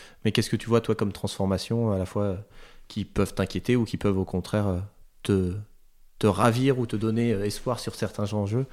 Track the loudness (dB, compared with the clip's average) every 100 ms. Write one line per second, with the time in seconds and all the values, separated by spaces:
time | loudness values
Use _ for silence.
0 | -20 -6 -2 0 0 -2 2 2 2 0
1 | 0 -2 -6 -2 0 0 0 0 2 0
2 | 0 -2 -2 -4 -10 -18 -20 -20 -10 -6
3 | -4 0 0 0 -2 -2 2 2 2 0
4 | 0 0 0 -2 -2 0 0 -2 -4 -12
5 | -20 -8 0 2 2 -4 -10 -18 -20 -20
6 | -20 0 2 4 4 4 2 2 0 0
7 | 0 2 2 0 -2 -4 -4 -4 -6 -4
8 | -4 -2 -2 -2 0 0 -2